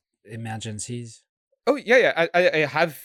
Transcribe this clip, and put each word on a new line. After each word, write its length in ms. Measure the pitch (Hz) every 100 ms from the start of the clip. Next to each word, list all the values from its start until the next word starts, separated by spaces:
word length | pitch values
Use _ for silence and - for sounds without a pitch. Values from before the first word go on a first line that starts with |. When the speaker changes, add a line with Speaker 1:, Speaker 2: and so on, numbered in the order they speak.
| _ _ 98
Speaker 1:
emergencies? 1000 | 113 113 110 113 104 - 120 117 - _ _ _ _ -
Speaker 2:
Oh 120 | 285
yeah, 200 | 185 247
yeah. 160 | 160 -
I, 120 | 170
I, 180 | 175 180
I 140 | 156 143
have, 340 | 147 170 -